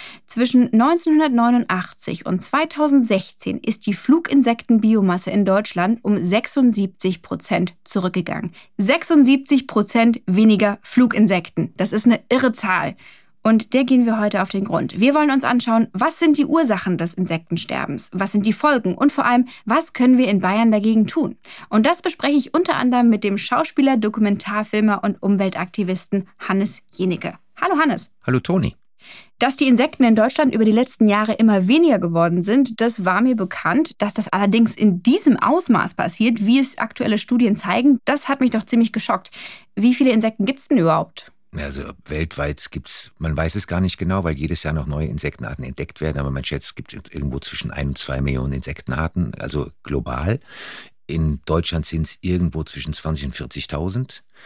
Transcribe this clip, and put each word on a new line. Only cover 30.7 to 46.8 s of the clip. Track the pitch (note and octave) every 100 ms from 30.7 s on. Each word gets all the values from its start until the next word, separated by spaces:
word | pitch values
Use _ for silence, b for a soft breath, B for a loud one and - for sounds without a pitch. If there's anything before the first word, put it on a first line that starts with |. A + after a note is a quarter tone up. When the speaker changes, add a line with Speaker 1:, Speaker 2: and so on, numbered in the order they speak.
Speaker 1:
letzten | A3 B3+ - G#3+
Jahre | G3+ G#3+
immer | G#3+ A3 G3 F#3
weniger | D4+ E4+ G#3
geworden | E3+ E3 E3+ F3
sind, | F#3 B3+ B3 A3
das | A#3 A3+ F#3
war | F#3
mir | B3+ A3+
bekannt. | F3+ - D#3 A3 D#4 -
Dass | G#3
das | - -
allerdings | F#3+ G3+ A3 A3 -
in | G#3+ F3+
diesem | A#3 F4 D4+ -
Ausmaß | G3+ E4 - G3+ -
passiert, | - F3 - A3+ A3+
wie | G3+ C4+
es | C4+ -
aktuelle | A3+ - A3+ G#3
Studien | - B3 A#3 G#3+
zeigen, | G#3 A3 C#4 C4
das | - D4 -
hat | C#4
mich | B3+
doch | A3
ziemlich | - A#3 A3+
geschockt. | A3 - F#3+ - B B B B -
Wie | A#3
viele | B3 C4
Insekten | A3 A3 A3
gibt's | G3 C4+ -
denn | C4
überhaupt? | E3 D#3 D#3+ - - _ _ D#2
Speaker 2:
Also | C#2+ C2+ C2+ - -
weltweit | D2+ E2 - D2 D2 -
gibt's, | C#2+ - - - -
man | D#2+ D2+
weiß | E2 G2+
es | -
gar | F2
nicht | F#2 -
genau, | F2+ F#2+
weil | E2+ C#2+
jedes | D2+ D#2+
Jahr | D#2
noch | D#2+ C#2+
neue | D2 D#2
Insektenarten | D2 D2 - - C2+
entdeckt | B1+ - C#2 -
werden. | D#2 C#2
Aber | C#2
man | C2+
schätzt, | - C#2 -
es |
gibt | -